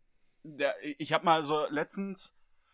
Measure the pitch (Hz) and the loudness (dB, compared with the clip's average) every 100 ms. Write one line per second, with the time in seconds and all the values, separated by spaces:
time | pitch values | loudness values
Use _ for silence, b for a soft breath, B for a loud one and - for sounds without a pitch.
0 | _ _ _ _ 160 143 139 - 151 143 | _ _ _ _ -14 -2 -2 -2 -6 -8
1 | 143 156 - 160 147 151 147 147 170 - | 0 2 6 4 4 0 0 -2 -4 -4
2 | 196 190 - _ _ _ _ | -6 -6 -8 _ _ _ _